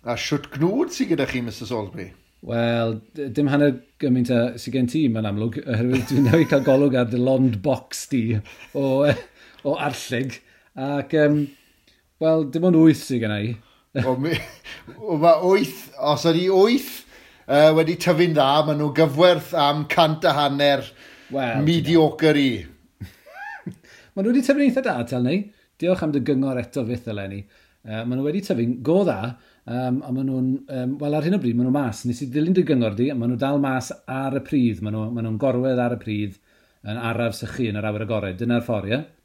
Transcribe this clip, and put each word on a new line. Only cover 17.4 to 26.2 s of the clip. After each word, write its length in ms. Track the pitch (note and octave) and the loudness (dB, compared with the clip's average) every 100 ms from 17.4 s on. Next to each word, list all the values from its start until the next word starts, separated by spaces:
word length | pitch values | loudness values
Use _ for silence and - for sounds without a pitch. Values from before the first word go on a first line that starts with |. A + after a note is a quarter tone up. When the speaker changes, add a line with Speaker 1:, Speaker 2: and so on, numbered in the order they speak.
| - | 0
Speaker 1:
yy, 220 | C#3+ D#3 | 6 6
wedi 200 | D#3 E3 E3+ | 6 2 0
tyfu'n 340 | F3+ D#3+ F3 | 0 2 4
dda, 140 | D3+ C3+ D3 | 4 4 4
ma' 100 | D3+ | 2
nhw 160 | D3 D3 C3 | 0 0 2
gyfwerth 560 | D#3+ C3+ F3+ D#3+ - | 2 6 4 4 0
am 300 | E3+ C#3+ D3+ D3 | 0 2 0 -2
cant 400 | - D#3+ D#3 F3 | 2 2 2 0
a 80 | |
hanner 480 | D3 C#3+ C#3 C#3+ C#3 A2 - - - - | 2 0 2 2 2 -4 -18 -20 -20 -8
Speaker 2:
Wel, 320 | C3+ B2+ A#2 | -4 -2 0
Speaker 1:
mediocre 720 | D3+ E3+ C#3 E3 D#3 D#3 D#3 | 0 0 4 4 4 4 2
i. 160 | C#3+ C3+ G#2+ D#2+ - _ _ | 4 2 -2 -10 -20 _ _
Speaker 2:
<laughs> 1120 | - _ - F#5 G#5+ A5 - - _ - _ - | -20 _ -20 -18 -16 -14 -16 -18 _ -20 _ -4
Ma' 80 | |
nhw 80 | G3+ | 0
wedi 100 | B3 | 2
tyfu'n 220 | C4 C#4+ C#4+ | 2 2 2
eitha 160 | B3+ | 2
da, 140 | B3+ C3 A#2 | -2 -4 -4
tal 220 | B2+ B2 | -2 0
ni. 100 | F#3 G3+ _ _ _ | 0 -4 _ _ _
Diolch 220 | E3+ F#3 | -2 0
am 100 | D#3 | 0
dy 120 | C#3+ | -2